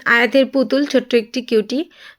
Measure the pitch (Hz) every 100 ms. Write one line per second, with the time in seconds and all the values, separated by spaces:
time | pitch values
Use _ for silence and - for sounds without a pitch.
0 | - 233 240 269 262 269 247 269 285 254
1 | 247 240 226 254 247 220 214 254 349 -
2 | -